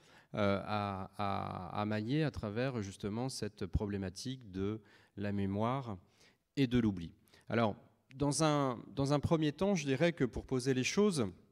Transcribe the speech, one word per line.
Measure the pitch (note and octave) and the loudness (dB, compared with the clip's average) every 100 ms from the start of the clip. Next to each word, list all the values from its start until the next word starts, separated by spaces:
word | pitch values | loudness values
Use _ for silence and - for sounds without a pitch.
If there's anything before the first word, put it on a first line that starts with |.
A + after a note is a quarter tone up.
| - - - | -20 -20 -8
euh, | - G2+ G2 | 0 2 2
à, | - G#2+ G2+ F#2+ G2 - | 0 -2 -2 -4 -8 -4
à, | G2+ G2 G2 G2 F2+ G#2 | -2 -2 -4 -6 -6 -2
à | |
Maillet | G#2+ G#2+ A2 D3 | 0 0 0 0
à | D3 | 0
travers | - G#2+ G#2+ C3 B2 | -2 -4 -2 -2 -2
justement | G2 - G#2 A2 C3 | -6 -6 -4 -2 -4
cette | - G#2 - F#2+ | -4 -6 -6 -2
problématique | - G#2 G2 F#2+ - B2+ C3 G#2+ | -2 0 -2 -4 -6 -10 -10 -8
de | F#2 G2 A2 - - _ - | -2 -2 -2 -10 -20 _ -6
la | G2+ | -4
mémoire | G2+ G2 G2+ A2+ C3+ A#2+ F#2+ - _ - _ _ - | 0 0 0 0 -2 -6 -10 -14 _ -20 _ _ 0
et | B2+ | 4
de | B2 | 4
l'oubli. | A2 F2+ E2+ - _ - - | 4 2 -6 -12 _ -16 -2
Alors, | A2+ A2 - - _ _ | 2 2 0 -12 _ _
dans | C3+ C#3+ C#3+ | -2 0 2
un, | D#3+ D3 C3+ A2+ - | 2 4 2 -2 -6
dans | C#3 C#3 | -2 2
un | C#3+ | 2
premier | - E3 D3+ | 4 2 2
temps, | D3 G3 | 2 2
je | F#3 | 2
dirais | C#3+ B2+ E3+ | 2 2 2
que | E3+ | 2
pour | B2 A2+ - | 0 0 -2
poser | C3 C3 | -2 2
les | B2+ | 2
choses | A#2+ G3 G#3 D#3 G2 - - | 2 4 4 4 0 -4 -20